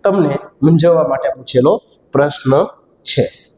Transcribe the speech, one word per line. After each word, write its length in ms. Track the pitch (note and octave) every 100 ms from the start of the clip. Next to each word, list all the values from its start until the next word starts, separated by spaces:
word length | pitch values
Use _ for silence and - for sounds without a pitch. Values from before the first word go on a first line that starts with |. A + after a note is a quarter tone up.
તમને 320 | G3+ G3 D3+ C#3 - _
મૂંઝવવા 440 | D3+ E3 E3+ E3 D3+
માટે 220 | C3+ - -
પૂછેલો 440 | A#2+ B2+ C#3 F3+ _ _ _
પ્રશ્ન 400 | C3+ D3 D3 C3+ C#3 G3 - _ _
છે. 220 | - - A2+ - _